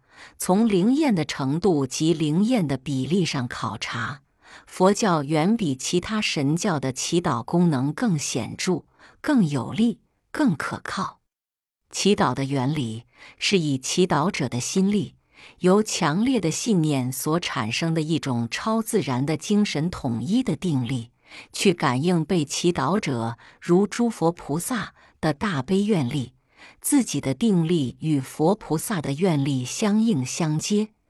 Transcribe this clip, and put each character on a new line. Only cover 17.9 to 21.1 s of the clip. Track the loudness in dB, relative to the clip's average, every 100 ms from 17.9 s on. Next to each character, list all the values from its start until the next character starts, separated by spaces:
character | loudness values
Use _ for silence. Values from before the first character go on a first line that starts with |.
的 | 0
一 | 0 -2
种 | 0 -2 -2
超 | -4 -2 -2
自 | 0 -2
然 | 0 -2
的 | 0 -2
精 | 0 2
神 | 2 0 -4
统 | -4 -4 -4
一 | 0 0
的 | 0 -2
定 | 0 0 -2
力， | -4 -8